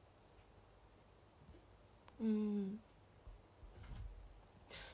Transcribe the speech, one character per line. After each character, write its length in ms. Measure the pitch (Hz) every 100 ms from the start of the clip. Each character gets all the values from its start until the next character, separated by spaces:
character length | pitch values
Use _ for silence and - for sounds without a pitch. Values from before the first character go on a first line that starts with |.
| - - - - - - - - - - - - - - - - - - - - - -
う 20 |
ん。 560 | 220 214 208 208 196 214 - - - - - - - - - - - - - - - - - - - - -